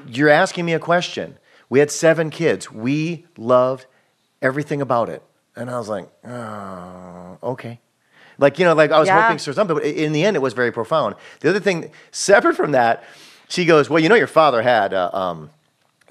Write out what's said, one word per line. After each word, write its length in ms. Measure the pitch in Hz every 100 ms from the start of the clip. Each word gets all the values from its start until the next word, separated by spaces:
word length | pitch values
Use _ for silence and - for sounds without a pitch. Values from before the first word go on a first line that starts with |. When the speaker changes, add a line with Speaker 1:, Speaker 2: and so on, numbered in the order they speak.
| 139
Speaker 1:
you're 220 | 117 147
asking 380 | 151 185 180 170
me 60 |
a 40 | 160
question. 580 | 160 175 - - 82 - _ _ -
We 100 | 127
had 100 | 147
seven 400 | - 160 165 156
kids. 400 | - 156 92 -
We 540 | 107 120 147 160 160 _ -
loved 500 | 113 127 127 135 - _ _ _ _ -
everything 400 | 131 139 147 143
about 280 | 131 120 98
it. 140 | 69 _ _ _ -
And 120 | 123
I 100 | 123
was 100 | 104
like, 200 | 101 82 _ - 123 110 107
"Oh, 800 | 98 92 90 90 92 90 90 92
okay." 380 | 117 127 117 120 _ _ _ _ _ -
Like, 200 | 139 143
you 60 |
know, 100 | 180
like, 160 | 156 151
I 80 | 156
was 100 | 156
Speaker 2:
Yeah. 140 | 196
Speaker 1:
hoping 160 | 226 214
for 140 | 151
something, 240 | 139 202 151
but 80 |
i-, 40 | 143
in 240 | 139 151
the 120 | 151
end, 120 | 202 185
it 40 |
was 140 | 131
very 180 | 117 120
profound. 420 | 117 110 156 110 95 - -
The 100 | 147
other 100 | 196
thing, 300 | 196 170 - - _
separate 460 | - - 202 339 -
from 160 | 156
that, 320 | 131 117 113 - - - _ -
she 160 | -
goes, 240 | 170 156 135
"Well, 120 | 160
you 60 | 160
know, 60 | 226
your 100 | 131
father 360 | 160 151 117
had, 300 | 123 117 98
uh, 180 | 95 87
um, 380 | 95 92 85 76 _ _ _ _ _ _